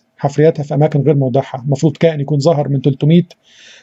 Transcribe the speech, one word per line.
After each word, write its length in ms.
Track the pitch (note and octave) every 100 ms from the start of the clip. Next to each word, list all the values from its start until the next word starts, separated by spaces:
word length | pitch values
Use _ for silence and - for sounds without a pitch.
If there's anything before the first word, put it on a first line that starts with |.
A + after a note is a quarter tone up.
| _ _
حفرياتها 460 | C#3 D3 D#3 D#3+
في 120 | D3
أماكن 280 | C#3+ D#3 D3
غير 120 | C3+
موضعها، 480 | C#3+ C3 B2+ - B2+ B2
المفروض 300 | C#3 D#3 -
كائن 240 | E3 D#3
يكون 180 | C#3 D3
ظهر 300 | C#3+ D#3 C#3
من 140 | C#3
تلتمية 440 | C#3+ C3+ D3 F3 F3 _ _ _ - -